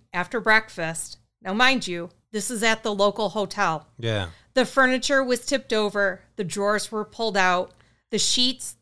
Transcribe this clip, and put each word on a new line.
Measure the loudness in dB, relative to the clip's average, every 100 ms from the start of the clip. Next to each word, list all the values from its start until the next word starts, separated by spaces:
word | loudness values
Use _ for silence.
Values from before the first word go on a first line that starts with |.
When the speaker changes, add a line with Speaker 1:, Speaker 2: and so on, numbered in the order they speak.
| _
Speaker 1:
after | -6 -4 -2
breakfast, | 2 2 2 -8 -6 -6 -10 -14 _ _
now | -6
mind | 2 2 2 -2
you, | -8 -10 _ _
this | -8 -6
is | 0
at | 2 2
the | -2
local | 2 2 2 -2
hotel. | -2 -4 0 0 -2 -6 -8
Speaker 2:
Yeah. | -2 -2 -4 -10 _
Speaker 1:
The | 0 2
furniture | 4 4 4 2 0
was | 2 -2 -2
tipped | -4 0
over, | -2 0 0 -2 -2 _ -8
the |
drawers | -6 -2 0 0 -2
were | -8
pulled | -8 -4 -2 2
out, | 2 2 -2 _ _ _ -6
the | -2
sheets, | 0 2 0 -2 -10 -10